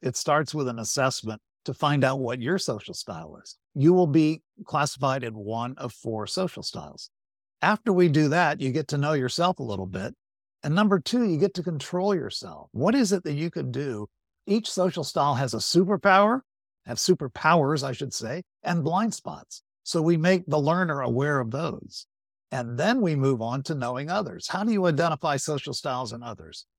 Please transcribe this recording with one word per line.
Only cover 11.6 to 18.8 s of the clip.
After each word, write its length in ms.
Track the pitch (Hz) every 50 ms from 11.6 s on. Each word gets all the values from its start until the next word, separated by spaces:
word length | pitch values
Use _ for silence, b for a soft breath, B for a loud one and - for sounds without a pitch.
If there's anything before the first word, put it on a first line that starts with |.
| 165
control 520 | 180 165 139 - - 175 180 190 208 196
yourself. 540 | 165 117 98 - - - 87 76 76 - - -
What 220 | 110 143 208 240
is 180 | 277 233 180 202
it 120 | 175 -
that 100 | 156 147
you 160 | 143 160 170
can 200 | - 165 139 127
do? 380 | 117 135 147 139 113 104 107 - _ _ _ _ _ _ _
Each 240 | 208 202 226 214 -
social 340 | - 196 180 185 - 170 143
style 300 | - - 165 139 147 135
has 200 | 123 139 120 117
a 40 | 107
superpower, 840 | - - - 170 190 185 208 160 - 202 185 196 202 214 247 269 - _ _ _ _ _ _ _ _
have 120 | - 117 -
superpowers, 840 | - - 180 - 147 123 - - - 156 175 165 139 139 156 135 131
I 100 | 139 113
should 220 | - 143 127 -
say, 300 | - 110 110 135 180 - _ _ _ -
and 220 | 175 175 170